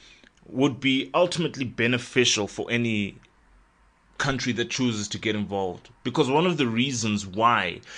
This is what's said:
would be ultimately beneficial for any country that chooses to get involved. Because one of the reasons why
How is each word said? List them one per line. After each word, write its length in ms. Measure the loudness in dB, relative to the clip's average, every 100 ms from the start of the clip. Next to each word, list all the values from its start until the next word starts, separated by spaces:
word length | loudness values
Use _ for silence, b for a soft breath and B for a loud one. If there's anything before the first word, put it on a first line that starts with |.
| B B B _ -10
would 340 | 0 2 2
be 300 | 0 0 0
ultimately 540 | 2 2 2 -4 -4 -6
beneficial 840 | -2 0 0 0 2 4 2 -2
for 220 | -4 -4
any 460 | -2 0 0 -2 -6 -20 _ _ _ _ _ _ _ _ -6
country 360 | -4 -2 -2
that 180 | -2 -2
chooses 380 | 0 0 0 -4
to 100 | -4
get 180 | -2 -2
involved. 540 | -2 -2 -4 -6 -14 -10
Because 260 | -4 0 2
one 160 | 4 2
of 100 | 2
the 100 | 0
reasons 600 | 2 0 0 0 -2 -2
why 560 | 2 4 4 0 -6 -14